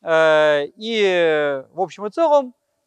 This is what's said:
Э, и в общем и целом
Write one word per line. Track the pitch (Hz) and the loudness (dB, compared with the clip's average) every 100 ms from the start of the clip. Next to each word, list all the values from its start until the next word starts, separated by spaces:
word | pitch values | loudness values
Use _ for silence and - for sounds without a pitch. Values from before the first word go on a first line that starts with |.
Э, | 170 160 160 156 151 147 143 - | -2 2 4 4 2 0 -4 -10
и | 220 226 202 180 165 151 147 139 131 | -6 -2 0 0 0 0 -2 -4 -8
в | 151 | -8
общем | 180 - 208 | -8 -8 -10
и | |
целом | 330 330 294 254 - _ _ | -2 0 2 0 -8 _ _